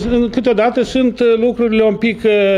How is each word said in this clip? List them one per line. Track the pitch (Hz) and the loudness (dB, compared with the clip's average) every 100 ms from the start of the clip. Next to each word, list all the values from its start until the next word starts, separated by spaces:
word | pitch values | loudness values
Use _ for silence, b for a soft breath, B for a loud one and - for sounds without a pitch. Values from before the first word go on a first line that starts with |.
| 220 | 0
în, | 240 233 | 0 0
câteodată | 262 247 220 233 247 | -2 0 0 0 0
sunt, | 233 262 254 - | -2 0 -2 0
uh, | 240 226 | 0 2
lucrurile | 240 233 233 220 | 0 0 0 2
un | 220 | 0
pic, | 214 233 220 | 0 -2 -2
uh, | 220 208 196 | 0 2 2